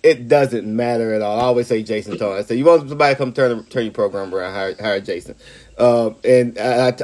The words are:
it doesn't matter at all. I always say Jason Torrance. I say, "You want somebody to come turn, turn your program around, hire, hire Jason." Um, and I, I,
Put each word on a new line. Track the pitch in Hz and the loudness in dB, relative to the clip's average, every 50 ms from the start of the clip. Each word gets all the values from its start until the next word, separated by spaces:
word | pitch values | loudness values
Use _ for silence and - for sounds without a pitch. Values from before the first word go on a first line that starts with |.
it | - 160 151 120 120 | 4 4 4 4 2
doesn't | 117 147 143 139 113 120 110 95 | 2 4 4 4 2 0 -4 -4
matter | 107 110 117 120 120 120 117 113 110 | -4 -2 -2 -2 0 -2 -2 -2 -2
at | 110 107 | -2 -2
all. | 107 104 107 117 | -2 -2 0 0
I | |
always | 123 127 123 120 117 | 2 2 2 2 0
say | - 120 110 | 0 -2 -2
Jason | 107 107 110 107 95 104 95 | -2 -2 -4 -4 -4 -6 -6
Torrance. | - 107 101 95 101 104 | -4 -4 -4 -4 -4 -4
I | - | -2
say, | 117 | -2
"You | 127 143 | 2 4
want | 170 170 156 143 135 | 4 4 4 2 -2
somebody | 147 147 147 139 135 | -2 0 0 0 0
to | 135 | 0
come | 135 127 113 | -4 -4 -2
turn, | 143 131 123 117 110 - | 0 0 0 -2 -4 -8
turn | - - 127 113 | -8 -6 -6 -6
your | 104 | -4
program | - 117 104 98 98 98 98 92 92 | -4 -4 -4 -2 -4 -6 -8 -6 -6
around, | 95 90 92 98 | -6 -6 -6 -6
hire, | 101 98 95 92 - | -6 -6 -6 -8 -6
hire | 104 107 101 98 | -4 -4 -4 -4
Jason." | 101 104 90 87 - - - - - - - - - - - | -4 -6 -8 -8 -10 -14 -18 -20 -20 -20 -20 -20 -20 -12 -2
Um, | - 120 123 120 117 113 110 110 - - | 2 2 4 4 2 0 -2 -4 -2 2
and | 120 127 127 120 117 113 107 | 4 4 4 4 2 -2 -4
I, | 107 127 120 123 131 127 | -2 0 0 2 2 0
I, | 127 - | 0 0